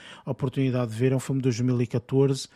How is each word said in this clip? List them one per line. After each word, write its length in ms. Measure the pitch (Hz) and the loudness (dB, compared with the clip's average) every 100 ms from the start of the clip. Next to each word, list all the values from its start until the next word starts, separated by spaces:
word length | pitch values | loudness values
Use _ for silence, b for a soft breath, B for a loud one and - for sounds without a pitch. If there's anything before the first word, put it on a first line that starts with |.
| B B - | B B -10
a 40 | |
oportunidade 600 | 131 127 139 135 123 120 | -4 -4 0 0 0 -4
de 60 | 110 | 0
ver. 140 | 131 | 0
É 40 | 131 | 0
um 40 | |
filme 200 | - 135 | -2 0
de 40 | |
dois 140 | 127 110 | 0 0
mil 200 | 123 123 | 0 2
e 60 | 123 | 0
catorze 600 | 131 - 135 139 135 - | -2 0 2 2 0 -6